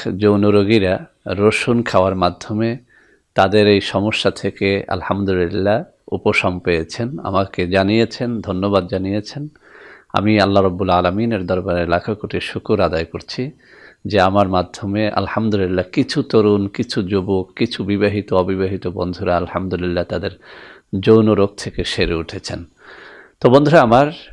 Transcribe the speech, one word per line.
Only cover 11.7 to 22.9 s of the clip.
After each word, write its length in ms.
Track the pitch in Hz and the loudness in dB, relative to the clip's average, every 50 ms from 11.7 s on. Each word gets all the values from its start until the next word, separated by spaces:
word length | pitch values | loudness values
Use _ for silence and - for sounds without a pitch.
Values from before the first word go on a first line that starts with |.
| 87 87 85 | -2 -2 0
লাখো 280 | 85 85 90 - - 107 | 0 -2 -2 -2 -4 -6
কোটি 260 | - - 95 - 90 | -6 -6 -6 -6 -6
শুকর 400 | - - - 104 - - 110 98 | -6 -6 -10 -10 -4 -2 0 0
আদায় 240 | 92 82 82 82 82 | 0 0 0 -2 -6
করছি 460 | - - - - - - - 127 147 - _ _ _ - - - - - _ - | -6 -10 -14 -12 -12 -10 -10 -10 -10 -10 _ _ _ -20 -20 -20 -20 -20 _ -8
যে 140 | 101 101 98 | -2 2 4
আমার 280 | 90 95 95 101 101 90 | 4 4 4 2 2 2
মাধ্যমে 600 | 95 90 87 - - - - 98 98 107 110 104 | 2 -2 -2 -2 -6 -10 -8 -4 -2 -2 -2 -2
আলহামদুলিল্লাহ 760 | - 98 98 92 - 117 110 110 104 98 95 90 92 90 92 - | -2 -2 -4 -2 -4 -2 -2 0 0 0 0 0 0 -2 -2 -2
কিছু 300 | - 151 127 - - 151 | -2 -2 -2 0 -2 -4
তরুণ, 440 | - - - 113 104 104 104 101 98 | -2 2 2 4 4 4 4 2 0
কিছু 360 | 101 - - 117 - - - | -2 -4 -6 -6 -4 -4 -6
যুবক, 500 | 98 90 101 98 92 98 98 92 92 - - | -4 -2 -2 -2 0 0 -2 -2 -2 -6 -4
কিছু 280 | - 117 117 - - 104 | -4 -4 -4 -2 -6 -4
বিবাহিত, 480 | 95 101 98 101 101 98 104 98 - | -2 0 0 0 0 0 -2 -4 0
অবিবাহিত 540 | 107 92 92 95 95 95 95 95 98 90 - | 0 0 0 0 -2 -2 -2 -4 -4 -6 -6
বন্ধুরা 500 | 92 87 98 90 90 90 - 98 90 87 | -8 -6 -4 -6 -6 -6 -4 -2 -2 0
আলহামদুলিল্লাহ 680 | 87 90 - - 90 92 90 92 85 87 90 87 87 87 | -2 -2 -4 -6 -6 -4 -4 -4 -4 -4 -4 -4 -4 -6
তাদের 260 | - 90 87 92 95 - - _ - - - - - - - _ - - 95 | -6 -6 -6 -6 -8 -10 -12 _ -20 -20 -20 -20 -20 -20 -20 _ -8 -8 -2
যৌন 280 | 98 113 110 110 110 110 107 | 4 6 6 6 6 4 4
রোগ 160 | 98 98 101 - | 2 2 0 -2
থেকে 280 | - - - - - 87 | -8 -12 -10 -8 -8 -6
সেরে 300 | - - - 90 85 85 | -6 -2 -2 -2 -2 -2
উঠেছেন। 500 | 82 82 - - 95 - - 95 85 87 - _ _ _ - | -4 -6 -8 -12 -12 -12 -10 -12 -12 -14 -16 _ _ _ -20